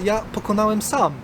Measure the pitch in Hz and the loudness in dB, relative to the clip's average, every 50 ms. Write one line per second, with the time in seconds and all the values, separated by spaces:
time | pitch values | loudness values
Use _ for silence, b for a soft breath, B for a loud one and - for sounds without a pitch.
0 | 185 208 208 220 214 - - - - - 208 202 214 214 214 214 208 - - 277 | -2 0 0 0 -2 -4 -8 -6 -2 -2 0 2 2 2 2 0 -2 0 0 2
1 | 208 156 143 127 | 2 2 0 -2